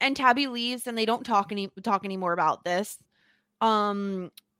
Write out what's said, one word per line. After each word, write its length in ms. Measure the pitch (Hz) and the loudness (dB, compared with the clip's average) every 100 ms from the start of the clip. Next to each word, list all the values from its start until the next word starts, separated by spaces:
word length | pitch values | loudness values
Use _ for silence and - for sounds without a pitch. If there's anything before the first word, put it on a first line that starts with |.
and 160 | 269 269 | 0 4
Tabby 300 | 262 247 277 | 4 4 2
leaves, 380 | 240 240 254 247 | -2 -4 -4 -4
and 120 | 226 | -2
they 80 | 220 | 0
don't 180 | 233 | 0
talk 280 | 254 214 196 | 2 0 0
any, 180 | 208 196 - | -4 -8 -6
talk 220 | 190 196 | -2 -2
anymore 280 | 202 190 180 | -2 -4 -2
about 320 | 175 156 - | 2 2 0
this. 340 | - 175 208 - _ _ _ _ _ - | 0 -2 -2 -8 _ _ _ _ _ -2
Um, 720 | 220 214 208 202 196 190 180 - - _ | 2 2 2 -2 -4 -6 -8 -14 -20 _